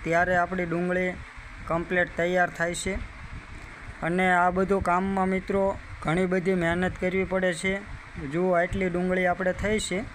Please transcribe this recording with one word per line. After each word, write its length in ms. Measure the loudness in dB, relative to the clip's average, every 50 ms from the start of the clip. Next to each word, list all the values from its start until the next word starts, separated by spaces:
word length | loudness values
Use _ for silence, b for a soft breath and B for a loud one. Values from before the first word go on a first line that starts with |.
| -2
ત્યારે 320 | 2 2 2 4 4 4
આપણી 300 | 2 2 2 0 -2 -2
ડુંગળી 480 | -2 0 0 0 0 0 0 0 -2 -4 -6 -12 -14 -16 -16 -16 -16 -14 -14 -6 -2
કમ્પ્લીટ 500 | -2 -2 0 0 2 2 2 0 0 0
તૈયાર 320 | 0 2 4 4 2 2
થાય 260 | 2 -2 -2 -2 -2
છે. 200 | -4 -4 -4 -4 -4 -6 -8 -12 -16 -14 -12 -12 -14 -14 -14 -16 -14 -14 -16 -16 -16 -16 -16 -12 -6
અને 320 | -4 -2 0 2 4 4 6
આ 160 | 6 4 4
બધું 320 | 4 2 2 2 2 2
કામમાં 460 | 2 2 2 2 2 0 0 0 2 2
મિત્રો, 500 | 0 -2 -2 0 0 2 2 2 0 -2 -8 -14 -14 -6 -2
ઘણી 220 | 0 2 2 2
બધી 280 | 2 2 0 2 2 2
મહેનત 380 | 2 2 2 2 2 0 -2 -2 0
કરવી 240 | -2 0 0 0 0
પડે 300 | 0 0 2 2 2 0
છે. 260 | 0 -2 -2 -2 -2 -6 -10 -12 -14 -14 -14 -12 -10 -8 -4
જુઓ, 200 | -2 0 2 4
આટલી 380 | 4 4 4 2 0 0 0 0
ડુંગળી 360 | 0 0 0 2 2 2 2
આપણે 280 | 2 2 2 0 -2 0
થઈ 260 | 0 0 0 0 0
છે. 200 | 0 -2 -4 -4 -4 -6 -12